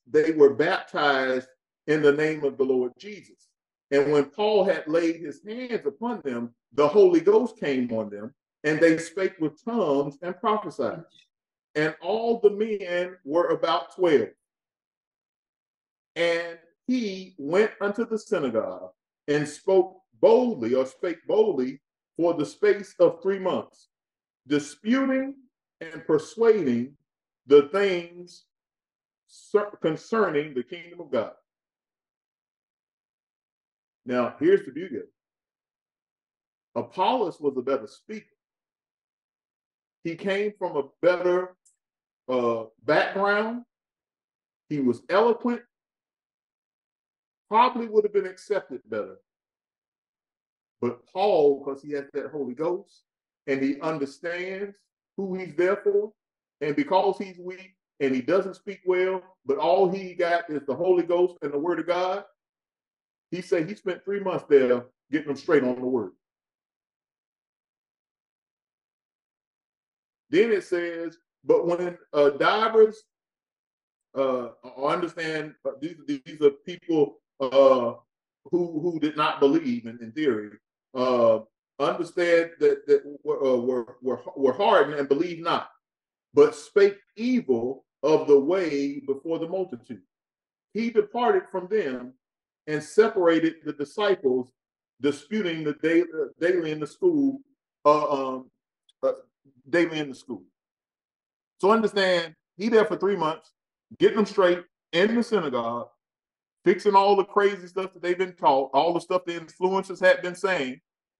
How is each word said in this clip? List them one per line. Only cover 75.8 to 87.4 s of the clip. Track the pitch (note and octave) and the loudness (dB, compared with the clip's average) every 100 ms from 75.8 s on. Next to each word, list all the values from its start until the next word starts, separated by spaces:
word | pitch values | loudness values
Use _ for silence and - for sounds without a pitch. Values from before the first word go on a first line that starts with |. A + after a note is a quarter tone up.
| D#3 D#3 C#3 | -10 -12 -10
these | C#3+ C#3 D3+ | -10 -10 0
are | C#3+ | 0
people, | C#3 - F3 - D#3 C#3+ - _ - | 0 -8 -12 -2 0 0 -2 _ -8
uh, | C3 C3+ C3+ B2+ A#2 - _ _ _ _ - | 0 6 8 6 2 -6 _ _ _ _ -4
who, | F3 E3+ D#3 | -2 -2 -4
who | F3 D#3+ | -6 -2
did | D3+ D3 | -4 -2
not | D#3 - | -2 2
believe | C#3 E3 C#3 A#2+ A2+ | 4 4 0 -6 -8
in, | A#2+ | -14
in | A2+ | -12
theory, | D3 D3+ G#2+ G#2 - _ _ _ | -4 -2 -2 -4 -16 _ _ _
uh, | C3 B2+ B2 A#2 A2 - _ _ - | -4 0 2 4 2 -2 _ _ -4
understand | D3 - E3 F3+ E3+ E3+ E3 - | -2 -2 -4 -2 2 2 2 2
that, | D3 C#3 - | 2 2 2
that | C#3 C#3+ C#3+ | 2 2 -10
were, | D3 D3 | -6 -2
uh, | C3+ B2 | 2 2
were, | B2 B2+ A2+ - | 0 -2 -4 -8
were, | B2+ A#2+ - C#3 | -6 -6 -8 -2
were | C3+ | 0
hardened | B2+ E3+ F3+ C#3+ D3+ | 2 4 4 4 0
and | C#3 | 0
believed | C#3+ F3 E3 | 0 -2 -6
not, | E3 D3+ - _ _ _ _ _ _ C#3+ | -4 -4 -6 _ _ _ _ _ _ 4
but | D3 | 4
spake | - - G3+ G3+ - _ - | 2 -2 4 4 2 _ -8
evil | A#3+ B3 | -2 -2